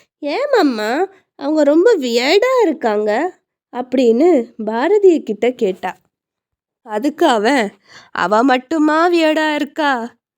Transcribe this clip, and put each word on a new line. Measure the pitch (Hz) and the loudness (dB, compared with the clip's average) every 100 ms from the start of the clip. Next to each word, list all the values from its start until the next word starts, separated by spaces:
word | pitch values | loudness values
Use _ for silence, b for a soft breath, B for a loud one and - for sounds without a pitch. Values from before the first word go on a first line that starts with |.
| b _ | b _
"ஏன் | 285 330 587 | -8 -6 -2
மாமா, | 523 311 220 214 269 381 b _ - | 0 0 -2 -4 -4 -6 b _ -12
அவங்க | 277 311 | -4 0
ரொம்ப | 285 311 415 415 | 2 4 4 2
வியர்டா | 254 233 240 392 480 523 | 0 -2 0 2 2 2
இருக்காங்க?" | 415 311 233 208 214 214 349 - _ _ _ | 0 -2 -4 -2 -2 -2 -4 -8 _ _ _
அப்படின்னு | 240 254 262 247 226 339 311 233 - 214 | -12 -6 0 2 4 4 2 0 -8 -8
பாரதி | 226 294 415 392 320 | -4 0 2 4 2
கிட்ட | - 208 233 | -2 -4 -4
கேட்டா. | 254 208 185 185 - _ _ _ _ _ _ _ _ | -2 -4 -4 -10 -12 _ _ _ _ _ _ _ _
அதுக்கு | - 214 277 - 339 | -10 -6 -4 0 0
அவன், | 233 208 277 202 - b b b | 2 2 0 -2 -8 b b b
"அவ | - 175 214 | -6 0 2
மட்டுமா | 269 254 254 320 302 311 339 | 2 0 -2 -2 0 2 0
வியர்டா | 339 320 311 311 294 | 2 0 0 -2 -4
இருக்கா? | 285 - 294 254 233 - _ | -6 -4 -2 -2 -6 -14 _